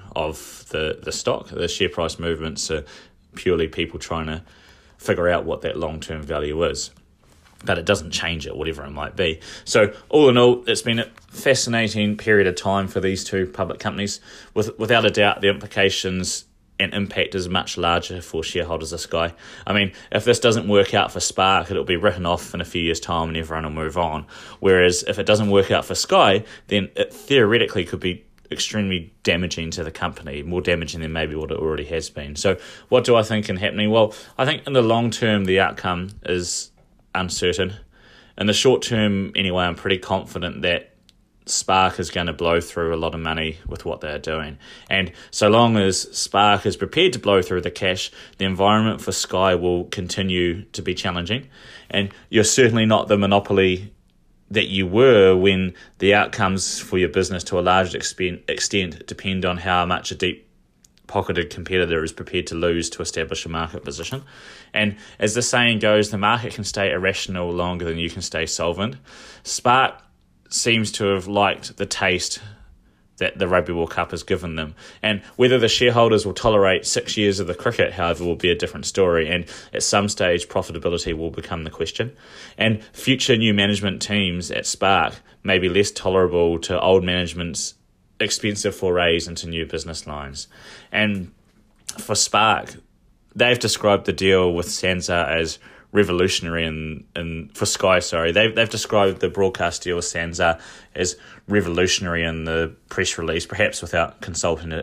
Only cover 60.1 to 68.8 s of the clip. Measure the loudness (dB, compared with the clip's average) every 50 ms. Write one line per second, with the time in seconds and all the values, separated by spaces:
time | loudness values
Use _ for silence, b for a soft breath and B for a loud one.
60.1 | -6 -4 -4 -4 -4 -6 _ _ _ _ _ _ _ _ _ _ _ _ _ -6
61.1 | -4 -2 -2 -2 -2 -2 -4 -4 -8 -12 -6 -2 0 0 0 0 0 -2 -2 -4
62.1 | -8 -12 -10 -6 -6 -6 -4 -4 -4 -2 0 0 0 0 -2 -4 -6 -8 -8 -6
63.1 | -6 -6 -6 -6 -6 -8 -8 -6 -6 -6 -6 -6 -8 -10 -12 -10 -10 -10 -10 -10
64.1 | -10 -12 B B B B B B B B B B -2 0 0 0 -2 B B B
65.1 | B -2 -2 0 0 0 0 0 2 2 4 4 2 2 4 4 4 4 2 0
66.1 | -2 0 0 2 2 0 -2 -6 -8 -8 -8 -6 -4 -2 -2 0 0 0 0 -2
67.1 | -2 -2 -4 -6 -6 -4 -4 -2 -2 -2 -2 -2 -2 -4 -4 -6 -4 -4 -6 -6
68.1 | -6 -8 -8 -6 -4 -4 -4 -4 -4 -2 -2 -2 -2 -2